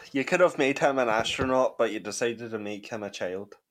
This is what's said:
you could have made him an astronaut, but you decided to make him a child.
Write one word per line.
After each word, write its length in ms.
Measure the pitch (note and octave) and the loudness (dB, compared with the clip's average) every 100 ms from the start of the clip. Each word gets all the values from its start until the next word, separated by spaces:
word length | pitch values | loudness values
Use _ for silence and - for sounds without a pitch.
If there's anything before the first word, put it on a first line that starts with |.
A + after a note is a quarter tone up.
| - | -6
you 120 | C#3 | -4
could 160 | B2+ F3+ | 0 4
have 180 | F3 - | 4 4
made 200 | C3+ C#3 | 2 4
him 200 | D3+ C3+ | 2 2
an 100 | A#2+ | 2
astronaut, 680 | A2 A2+ - C3 C3 B2+ - | 2 0 -2 2 4 2 2
but 120 | A2+ | 0
you 80 | G#2 | 0
decided 520 | G2 G2+ A#2+ A2+ A#2 | -6 -4 -4 -4 -8
to 80 | A2 | -8
make 280 | G#2 G#2 - | -8 -10 -10
him 160 | A2+ | -10
a 60 | G2+ | -10
child. 460 | - F#2+ F#2 G2+ - _ | -6 -6 -6 -10 -18 _